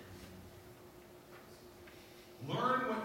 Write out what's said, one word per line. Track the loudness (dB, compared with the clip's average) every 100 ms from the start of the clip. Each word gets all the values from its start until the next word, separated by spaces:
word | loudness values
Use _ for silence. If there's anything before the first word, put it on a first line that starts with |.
| -10 -10 -10 -10 -10 -12 -12 -14 -14 -14 -14 -14 -14 -14 -14 -14 -14 -14 -14 -14 -14 -14 -14 -6 0
Learn | 6 8 8 8
what | 4